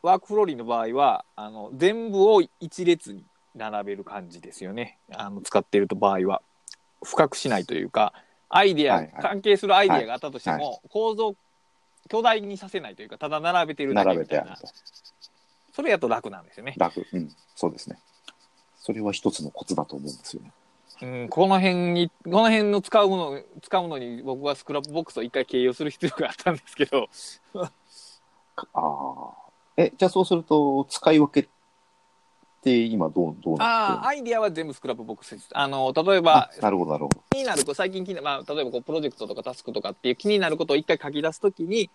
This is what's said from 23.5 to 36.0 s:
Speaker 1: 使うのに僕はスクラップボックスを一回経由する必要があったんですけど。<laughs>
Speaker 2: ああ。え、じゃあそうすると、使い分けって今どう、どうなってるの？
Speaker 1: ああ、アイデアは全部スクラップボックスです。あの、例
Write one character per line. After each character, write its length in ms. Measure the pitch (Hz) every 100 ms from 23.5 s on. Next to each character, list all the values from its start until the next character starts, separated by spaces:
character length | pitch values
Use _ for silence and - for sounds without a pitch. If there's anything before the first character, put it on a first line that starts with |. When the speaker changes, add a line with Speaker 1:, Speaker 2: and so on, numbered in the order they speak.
| -
Speaker 1:
使 160 | - 190
う 80 | 175
の 120 | 147
に 240 | 123 120
僕 200 | 127 131
は 120 | 143 139
ス 80 |
ク 80 | -
ラ 80 | 147
ッ 40 |
プ 80 | 143
ボ 100 | 151
ッ 20 |
ク 80 | 160
ス 60 | -
を 40 |
一 80 | 117
回 160 | - 127
経 140 | 127
由 120 | 127
す 120 | 123
る 60 | 151
必 160 | - 170
要 40 |
が 160 | - 147
あ 20 |
っ 40 | -
た 140 | -
ん 60 | 160
で 60 | -
す 80 |
け 120 | - 147
ど。 220 | 139 113 - - - _
<laughs> 0 |
Speaker 2:
あ 160 | 190 175 _ _ - - _ _ _ _ - -
あ。 580 | - 80 71 - 131 62 - - _ _ -
え、 160 | 175 -
じ 80 |
ゃ 40 | 185
あ 0 |
そ 120 | 190
う 20 |
す 100 | 185
る 80 | 170
と、 420 | 165 156 143 135 139
使 240 | - -
い 80 | 160
分 80 | 147
け 120 | -
っ 60 | - _ _ _ _ _ _ _ _ _ _ _
て 160 | - 123
今 300 | 117 110 80
ど 200 | 80 85
う、 60 | 78
ど 140 | -
う 20 | 78
な 280 | 233 226 208
っ 20 |
て 40 |
る 60 | 185
の？ 40 |
Speaker 1:
あ 20 |
あ、 40 | 247
ア 60 |
イ 100 | 294
デ 100 | 233
ア 60 | 233
は 100 | 214
全 160 | 160 160
部 80 |
ス 60 | 135
ク 80 | 131
ラ 60 |
ッ 20 | 120
プ 80 |
ボ 100 | 117
ッ 40 | 107
ク 60 |
ス 120 | - 104
で 40 |
す。 80 | -
あ 160 | - 139
の、 240 | 139 131
例 220 | 131